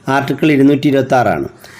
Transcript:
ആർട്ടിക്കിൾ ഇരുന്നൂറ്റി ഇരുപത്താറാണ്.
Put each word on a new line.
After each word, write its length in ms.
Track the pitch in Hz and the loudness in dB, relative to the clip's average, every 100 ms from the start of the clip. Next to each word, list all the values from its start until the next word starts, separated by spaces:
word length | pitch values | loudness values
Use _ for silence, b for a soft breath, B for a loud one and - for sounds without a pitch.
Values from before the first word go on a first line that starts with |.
| - | -4
ആർട്ടിക്കിൾ 440 | 139 139 139 156 | -4 -2 -2 0
ഇരുന്നൂറ്റി 360 | 139 139 139 147 | 2 2 2 0
ഇരുപത്താറാണ്. 600 | 135 131 135 107 80 67 - B | 0 0 0 0 -2 -6 -12 B